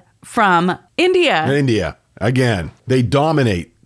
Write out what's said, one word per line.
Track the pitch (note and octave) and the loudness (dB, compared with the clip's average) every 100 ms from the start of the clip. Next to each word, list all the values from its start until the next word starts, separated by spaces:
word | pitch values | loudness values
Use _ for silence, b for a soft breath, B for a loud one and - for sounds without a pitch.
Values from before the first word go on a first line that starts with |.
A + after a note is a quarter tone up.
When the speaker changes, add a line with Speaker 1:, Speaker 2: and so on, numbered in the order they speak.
| _ _ | _ _
Speaker 1:
from | - - G3+ F3 F3+ - _ - | -8 -2 2 2 0 -4 _ -2
India. | F4+ F#4 D4+ E3+ D#3 | 0 2 2 0 0
Speaker 2:
India. | C#3+ C3+ G#2+ D#2 - _ - | 0 0 0 -4 -10 _ -6
Again, | A2 C3 B2+ G2 E2 - - | -2 0 0 0 -6 -10 -2
they | C3 | -2
dominate | A2+ C#3 D#3 D3+ A#2+ F2 - _ | 0 0 0 0 0 -2 -6 _